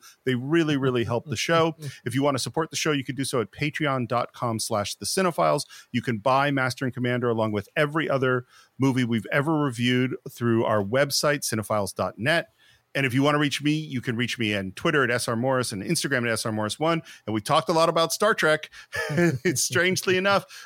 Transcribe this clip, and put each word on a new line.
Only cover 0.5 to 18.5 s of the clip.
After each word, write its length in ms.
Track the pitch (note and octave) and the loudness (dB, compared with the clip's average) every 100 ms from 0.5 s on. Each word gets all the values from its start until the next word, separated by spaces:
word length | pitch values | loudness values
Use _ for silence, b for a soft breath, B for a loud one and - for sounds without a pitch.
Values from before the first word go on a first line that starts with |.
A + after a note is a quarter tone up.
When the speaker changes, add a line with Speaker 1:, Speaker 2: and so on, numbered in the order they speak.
| E3 D#3 C#3+ | 2 2 2
Speaker 1:
really 280 | C3 B2 | 0 0
help 220 | A2 - D3+ | 0 -2 -4
the 100 | B2 | -4
show. 400 | - E3 E3 D#3 | 2 2 2 -2
Speaker 2:
<laughs> 240 | D3 - | -10 -12
Speaker 1:
If 100 | B2+ | -6
you 80 | A#2+ | 0
want 140 | C#3+ C3 | 0 0
to 60 | |
support 280 | - B2 B2 | -2 -4 -4
the 60 | - | -2
show, 160 | E3 | 0
you 100 | D3 | 0
can 140 | B2+ C3 | -2 -6
do 80 | |
so 160 | C3 C3 | -2 -2
at 100 | G#2 | -2
patreon 560 | - D3 - D3 C3 A#2+ | -4 -4 -2 -2 0 0
dot 260 | A#2+ - | -2 -4
com 280 | - B2 A2+ | -4 -4 -2
slash 340 | - A2 G2+ - | -2 -2 -2 -6
the 100 | G2+ | -4
cinephiles. 580 | - F#3 E3 D#3 D3 - B B | 0 0 2 2 2 -2 B B
You 120 | A#2+ | -4
can 160 | C3 A2+ | -2 -2
buy 320 | C3 C3 C#3+ | 2 4 4
Master 340 | C#3 B2+ B2+ | 2 0 -2
and 100 | C3 | -4
Commander 360 | B2 B2 B2 A#2+ | -2 -2 0 0
along 220 | A2+ A2 | 2 0
with 160 | G#2 - | -2 -2
every 340 | - D3+ D#3 D3 | 0 0 0 0
other 360 | C#3 C3 B2+ B2+ b b - | 0 2 0 -2 b b -2
movie 240 | C3+ C3 | 0 2
we've 220 | A#2+ A#2 - | 0 0 0
ever 260 | D3 C#3+ D#3 | 0 0 0
reviewed 560 | C#3+ A2+ A#2+ B2+ B2+ C3+ C3 | 0 0 0 2 0 -4 -12
through 340 | - A#2+ A2+ | -4 0 2
our 200 | - G#2+ | 2 0
website, 560 | G2 B2+ C#3+ - D3+ C#3+ | 0 0 0 0 0 -2
cinephiles 540 | - A2 G#2 G#2+ G2 | -2 -4 -2 -2 -2
dot 240 | - F#2+ - | -2 -4 -4
net. 320 | B2 E3 - b b b b | -2 0 -2 b b b b
And 100 | C#3 | -2
if 80 | C3+ | 0
you 100 | B2+ | 2
want 120 | C#3+ | 2
to 40 | D3 | 4
reach 240 | D3 - | 2 0
me, 100 | D3 | -2
you 280 | D#3 D3+ C3 | -2 -2 -6
can 160 | B2 A2+ | -4 -2
reach 220 | A#2+ - | -2 -2
me 160 | A2 | -2
on 180 | G#2 F#2+ | 0 -4
Twitter 320 | - E3+ D#3 | -4 0 2
at 60 | B2 | 2
S 180 | B2 - | 0 -2
R 80 | A#2 | -2
Morris 360 | C3 B2+ A#2+ | 0 0 0
and 100 | G2+ | -4
Instagram 400 | G#2 E3+ D3+ C3 | -4 -2 0 0
at 100 | A#2+ | 0
S 140 | A2 A#2 | -2 -2
R 60 | |
Morris 260 | G#2+ G#2+ - | -2 -2 -2
one. 240 | D#3 E3 - B - | 0 0 -4 B -4
And 80 | |
we 60 | A2 | -4
talked 280 | - D3 D#3 | 0 0 2
a 40 | |
lot 160 | E3 E3 | 2 2
about 240 | E3 E3 | 2 0
Star 220 | - G#3+ | 2 2
Trek. 360 | G#3 D#3+ | 2 2